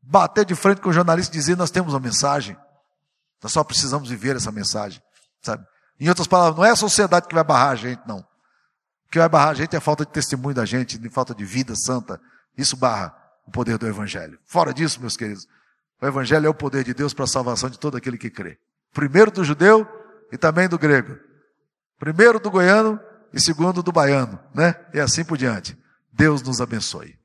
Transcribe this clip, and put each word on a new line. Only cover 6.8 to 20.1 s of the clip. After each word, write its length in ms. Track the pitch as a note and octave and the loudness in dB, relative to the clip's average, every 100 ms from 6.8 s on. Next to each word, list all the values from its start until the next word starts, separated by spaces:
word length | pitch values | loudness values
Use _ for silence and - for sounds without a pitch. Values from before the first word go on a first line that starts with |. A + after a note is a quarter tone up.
| G#3+ - G3 F3 - | 0 0 2 2 2
que 80 | E3 | -2
vai 80 | |
barrar 260 | D#3 C3+ C#3+ | 2 4 4
a 60 | B2 | 0
gente, 260 | A#2+ B2 | -6 -10
não. 140 | - G2+ | -12 -14
O 920 | - _ _ _ _ _ _ _ _ | -16 _ _ _ _ _ _ _ _
que 80 | E3 | 2
vai 80 | E3 | 4
barrar 220 | D#3 D3 | 6 4
a 40 | |
gente 200 | C3+ D#3+ | 2 -4
é 40 | D#3+ | -4
a 20 | |
falta 240 | D#3 D3+ | -2 -2
de 60 | D3+ | -4
testemunho 460 | D#3 - C3 C3+ B2+ | -4 -4 -4 -4 -4
da 80 | |
gente, 340 | G#2+ B2+ B2 A2 | -2 -2 -4 -10
de 100 | A#2 | -8
falta 240 | C3+ B2+ | -6 -6
de 120 | A2 | -6
vida 300 | G2+ A2+ B2+ G#2+ | -8 -6 -6 -6
santa. 440 | - B2+ - F#2+ _ _ _ - | -4 -6 -6 -16 _ _ _ -6
Isso 180 | C#3 C3 | -6 0
barra 400 | B2+ G#2+ F2+ _ _ _ - | -2 -2 -6 _ _ _ -12
o 60 | |
poder 260 | A#2 A#2 A2 | -6 -4 -4
do 80 | A2+ | -4
evangelho. 540 | G#2 G2+ F#2+ D#2+ - | -8 -8 -10 -14 -20
Fora 300 | _ E3+ D#3 | _ 0 0
disso, 260 | B2+ D#3+ B2 | 0 -4 -4
meus 160 | A#2+ - | -10 -8
queridos, 300 | A2 G2+ - _ _ _ _ _ | -10 -10 -18 _ _ _ _ _
o 60 | C3+ | -6
evangelho 400 | C3+ B2 D#3 D3+ | -4 0 2 2
é 40 | |
o 40 | |
poder 280 | D3+ C#3+ C3+ | -2 -4 -4
de 120 | B2+ | -4
Deus 200 | B2+ C#3+ | -4 -6
para 120 | - B2+ | -4 -4
a 20 | |
salvação 420 | C3+ B2 A2+ B2+ | -2 -4 -4 -6
de 80 | B2 | -6
todo 180 | D3 B2 | -8 -8
aquele 220 | C3+ A#2+ | -10 -10
que 100 | A#2 | -12
crê. 300 | - F2 C#2+ _ _ _ | -12 -16 -16 _ _ _
Primeiro 380 | - C#3+ D#3 G#3+ | -4 2 6 6
do 140 | F#3+ | 4
judeu 420 | D#3 D3 F#3 A3 G#3+ - - | -2 4 6 6 4 -12 -20